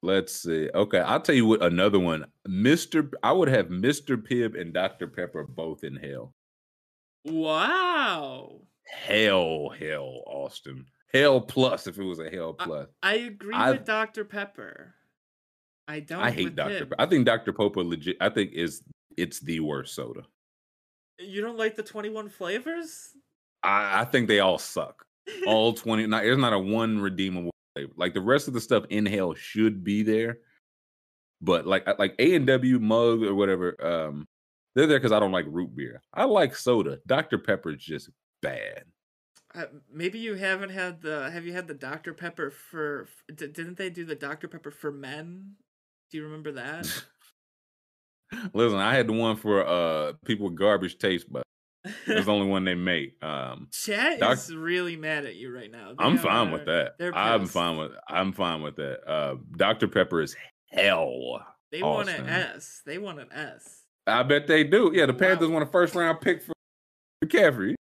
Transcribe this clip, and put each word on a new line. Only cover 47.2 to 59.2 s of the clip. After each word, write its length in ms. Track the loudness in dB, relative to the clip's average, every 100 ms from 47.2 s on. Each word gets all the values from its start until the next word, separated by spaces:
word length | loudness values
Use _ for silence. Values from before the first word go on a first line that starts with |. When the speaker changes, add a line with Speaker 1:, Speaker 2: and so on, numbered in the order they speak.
| _ _ _ _ _ _ _ _ _ _ _ -12 -8
Speaker 1:
Listen, 260 | 0 0 2
I 160 | 2
had 120 | 2 2
the 40 |
one 240 | 0 0 -2
for, 300 | 0 2 2
uh, 460 | 0 0 0 -4 -6
people 240 | -4 -2 -2
with 80 | 0
garbage 400 | 2 2 0 -2
taste 340 | -2 -2 -4
buds. 120 | -10 -10 _ _ _ -16 -12 -2
It's 200 | 0 2
the 60 |
Speaker 2:
<laughs> 0 |
Speaker 1:
only 160 | 2 2
one 160 | 0
they 100 | 0
make. 480 | 0 0 0 -2 _
Um, 460 | -8 -6 -8 -10 -12
Speaker 2:
Chat 480 | -10 -6 -2 -2 0
Speaker 1:
Doc- 120 | 2 0
Speaker 2:
is 160 | -2
really 420 | -8 -4 -2 -4 -6
mad 280 | -6 -6
at 120 | -6 -12
you 180 | -14
right 160 | -14 -16
now. 200 | -18 -18
They 140 | -2
Speaker 1:
I'm 140 | 2 2
fine 320 | 2 2 2
with 120 | -2
Speaker 2:
are, 20 | 0 0
Speaker 1:
that. 140 | 0 -4
Speaker 2:
they're 160 | -6
Speaker 1:
I'm 280 | 0 2 2
Speaker 2:
pissed. 100 | 0
Speaker 1:
fine 240 | -2 -2 -2
with, 140 | -8 -12 -6
I'm 240 | -2 -2
fine 300 | -2 -4 -2
with 140 | -8 -8
that. 320 | -8 -8 -4
Uh, 280 | -4